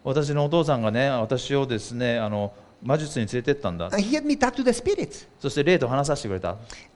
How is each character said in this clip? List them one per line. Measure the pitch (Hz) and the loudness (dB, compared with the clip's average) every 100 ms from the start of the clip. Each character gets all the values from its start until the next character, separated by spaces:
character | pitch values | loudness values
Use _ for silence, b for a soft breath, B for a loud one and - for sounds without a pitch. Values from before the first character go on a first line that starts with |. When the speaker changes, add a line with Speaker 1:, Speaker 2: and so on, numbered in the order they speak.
Speaker 1:
「私 | 135 135 143 | -2 0 2
の | 147 | 2
お | 143 | 4
父 | 170 156 | 4 4
さ | 131 | 2
ん | |
が | 110 | 2
ね、 | 113 139 | 2 2
私 | 127 107 127 - 139 | 2 0 0 0 0
を | 135 | 2
で | 110 | -2
す | - | -4
ね、 | 120 123 117 | -4 -2 0
あ | 107 | 0
の、 | 104 101 - B B | -2 -4 -6 B B
魔 | 120 151 | -2 0
術 | 151 131 | 0 -4
に | 104 | -2
連 | 123 | -2
れ | |
て | 120 | 0
っ | 139 | 0
た | 101 | -2
ん | 85 | -4
だ。」 | 85 202 | -2 0
Speaker 2:
「And | |
he | 202 | 0
had | 302 294 | 0 0
me | 285 | 0
talk | 254 254 | 0 2
to | |
the | 254 | 0
spirits.」 | - - 403 - - - - | 0 0 -2 -4 -10 -20 -10
Speaker 1:
「そ | 139 | -4
し | |
て | 147 | 0
霊 | 143 175 | 4 4
と | 123 | 4
話 | 131 143 | 0 0
さ | 143 | -2
せ | |
て | 107 | -2
く | |
れ | 95 | -4
た。」 | 90 104 113 B B | -4 -8 -10 B B